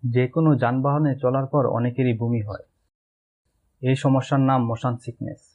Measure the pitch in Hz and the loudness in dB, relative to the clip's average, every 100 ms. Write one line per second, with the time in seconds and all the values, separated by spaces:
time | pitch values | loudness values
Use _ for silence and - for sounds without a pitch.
0 | 127 120 123 165 160 135 117 127 135 147 | 0 0 0 2 4 4 2 0 0 0
1 | 151 135 127 131 135 147 120 113 120 123 | 0 0 0 0 0 0 0 0 -2 0
2 | 127 113 117 117 104 101 - _ _ _ | 0 0 -2 -2 -4 -10 -14 _ _ _
3 | _ _ _ _ _ _ _ _ 127 135 | _ _ _ _ _ _ _ _ -2 0
4 | 143 131 123 139 135 131 117 113 131 123 | 2 2 2 0 2 2 0 -2 -4 -4
5 | - 117 113 - _ | -8 -12 -12 -12 _